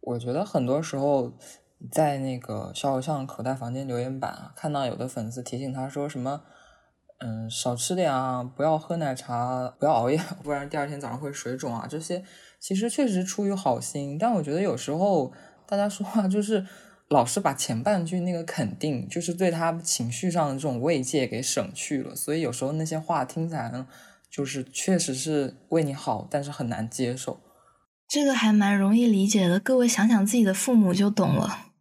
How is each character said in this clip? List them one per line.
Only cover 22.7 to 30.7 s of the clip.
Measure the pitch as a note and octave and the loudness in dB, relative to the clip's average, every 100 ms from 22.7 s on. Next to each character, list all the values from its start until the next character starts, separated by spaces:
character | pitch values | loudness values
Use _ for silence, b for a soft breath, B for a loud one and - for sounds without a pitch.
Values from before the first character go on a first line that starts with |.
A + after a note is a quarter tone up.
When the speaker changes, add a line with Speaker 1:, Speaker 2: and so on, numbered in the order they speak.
Speaker 1:
那 | D#3 | -2
些 | D#3+ D#3+ | -2 -4
话 | D#3+ D#3+ | 0 0
听 | C3 - E3 | 0 -2 -4
起 | |
来 | D#3 A#2 | -4 -6
呢， | B2 C3 b b b b | -6 -10 b b b b
就 | - | -6
是 | C#3 C3+ | -4 -4
确 | B2+ - - F#3 | -8 -6 2 2
实 | - | 2
是 | C3 D3+ D3+ C3+ - _ | -4 0 0 0 -6 _
为 | E3 | 0
你 | D3+ | 2
好， | C#3 - A2 - | -2 -2 -4 -2
但 | D3 | -4
是 | C#3 | -4
很 | C#3+ A#2+ | -6 -4
难 | A2+ A2+ | -4 -6
接 | - B2 B2+ | -2 -2 -2
受。 | - - _ b b b _ _ _ | -6 -10 _ b b b _ _ _
Speaker 2:
这 | C#4+ | 2
个 | C#4 | 4
还 | B3+ A3 | 4 6
蛮 | G#3 G3+ G3+ | 6 6 4
容 | G3 A3 | 6 6
易 | A#3+ | 6
理 | G3+ G3 | 6 4
解 | G#3+ F3 | 4 4
的， | F#3 | 4
各 | A3+ C4 | 4 4
位 | A#3+ | 6
想 | A#3+ G#3+ | 6 6
想 | A3+ | 6
自 | G3 B3 | 6 6
己 | |
的 | G#3 | 4
父 | F#3+ - | 4 4